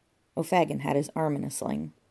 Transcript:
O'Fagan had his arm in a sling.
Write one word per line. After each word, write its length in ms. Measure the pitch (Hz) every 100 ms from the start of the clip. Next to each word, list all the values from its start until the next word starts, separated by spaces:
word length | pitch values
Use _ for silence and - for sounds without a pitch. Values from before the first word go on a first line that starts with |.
| _ _ _ -
O'Fagan 440 | 160 185 156 135
had 160 | 147 143
his 160 | 139 -
arm 200 | 156 139
in 80 |
a 80 | 139
sling. 400 | - - 139 156 - _